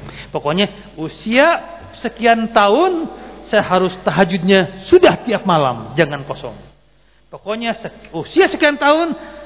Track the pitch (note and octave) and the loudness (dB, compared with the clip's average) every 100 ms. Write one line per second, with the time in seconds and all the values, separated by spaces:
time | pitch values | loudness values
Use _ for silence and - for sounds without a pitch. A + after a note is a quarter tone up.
0 | - - - D#3 D3 F3 G3+ - - - | -18 -18 -10 -6 -2 0 -2 -4 -18 -12
1 | D#3 - G#3+ B3 D#4 E4+ - - - - | -12 -10 -2 2 2 2 -4 -18 -20 -12
2 | A3+ - A#3 A3+ A3 A3+ G3+ A#3+ F#4 E4+ | -12 -2 2 2 2 2 4 4 2 0
3 | D#4+ - - - - G#3 - F3+ F#3 - | -6 -10 -18 -18 -2 0 2 0 0 -4
4 | - D#3 F#3 F#3 F3+ F#3+ E3+ - - F4+ | -2 0 0 0 2 2 2 -6 4 6
5 | F4 E3 - G3+ F#3+ E3 C3+ A2+ G#2+ C3+ | 6 4 -2 -4 0 2 2 -2 -4 0
6 | D3+ C#3+ C3+ - B2 G#2 - _ _ _ | 0 -2 -10 -12 -12 -16 -20 _ _ _
7 | _ _ _ D3 F#3+ A3+ A#3 - E3 - | _ _ _ -14 -8 -6 -6 -6 -10 -14
8 | - E3 - D#4+ F#4+ - D4 D4 C#4+ D#4 | -12 -10 -2 2 2 2 0 2 2 2
9 | E4+ - - - | 0 -6 -12 -18